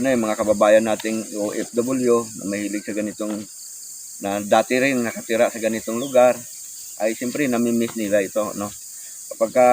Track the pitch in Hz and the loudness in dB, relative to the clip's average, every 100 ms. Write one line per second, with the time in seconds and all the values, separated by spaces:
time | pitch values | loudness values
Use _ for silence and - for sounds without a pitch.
0 | 131 123 110 107 104 104 107 110 110 107 | 2 2 2 0 2 4 8 6 6 0
1 | 110 110 107 104 104 - - 117 120 131 | -2 -4 -6 -4 -4 -4 -4 -2 0 0
2 | 123 117 113 110 98 101 104 104 107 104 | 4 2 2 -8 -6 -4 -2 -4 -6 -4
3 | 107 - 107 104 104 - - - - - | -6 -6 -6 -6 -8 -16 -16 -16 -16 -16
4 | - - 98 101 104 113 113 127 135 127 | -16 -8 -4 -4 2 2 4 2 2 0
5 | 117 107 - 113 113 113 110 110 - 113 | -2 -6 -4 2 2 2 -2 -2 -4 -6
6 | 139 127 123 120 120 - - - - - | 2 6 6 4 -4 -16 -16 -16 -16 -4
7 | 107 110 123 147 139 120 120 117 117 113 | -4 -2 -4 -2 0 0 2 0 0 -2
8 | 104 104 95 107 104 - 104 - - - | 0 2 2 -2 -4 -4 -8 -10 -16 -16
9 | - - - - 113 127 123 | -16 -16 -16 -4 0 6 8